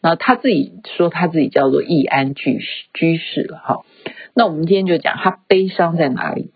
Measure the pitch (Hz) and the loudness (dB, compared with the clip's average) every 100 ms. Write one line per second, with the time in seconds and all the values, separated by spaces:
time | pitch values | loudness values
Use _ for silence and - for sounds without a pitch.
0 | 165 165 - 247 277 180 - - - - | 0 0 2 2 2 0 0 -6 -16 -2
1 | 175 165 175 160 139 - 135 139 - 165 | 0 0 -2 2 2 2 2 2 2 0
2 | 131 139 135 139 - 127 - - - - | 2 0 -2 -2 -2 -2 -4 -14 -14 -2
3 | 165 165 - - - 160 - - - _ | 0 0 -2 -6 -6 -8 -6 -6 -6 _
4 | - - - - 226 156 165 196 190 165 | -16 -16 -6 0 0 0 2 2 2 0
5 | - - 190 185 _ 190 190 - 175 165 | 0 -2 -2 -4 _ 2 2 0 0 2
6 | 151 127 - - - | 0 0 -4 -6 -8